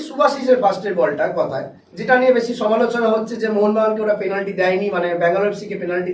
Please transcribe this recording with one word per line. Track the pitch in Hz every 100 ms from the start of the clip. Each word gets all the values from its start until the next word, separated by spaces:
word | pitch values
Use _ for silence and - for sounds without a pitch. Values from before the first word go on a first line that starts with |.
| -
সুভাশিসের | 269 - 269 254 247
ফার্স্টের | 196 185 202 175
বলটার | 156 147 156 170
কথায়, | 156 160 - - _ 190
যেটা | 226 247
নিয়ে | 254 233
বেশি | 233 -
সমালোচনা | 214 226 233 233 220
হচ্ছে | 220 220 233
যে | 220 208
মোহনবাগানকে | 208 220 220 214
ওরা | 214 202
পেনাল্টি | 190 196 196 185
দেয়নি, | 185 190 202
মানে | 180 175 170
ব্যাঙ্গালোর | 170 196 202
এফসি | - -
কে | 180
পেনাল্টি | 175 180 180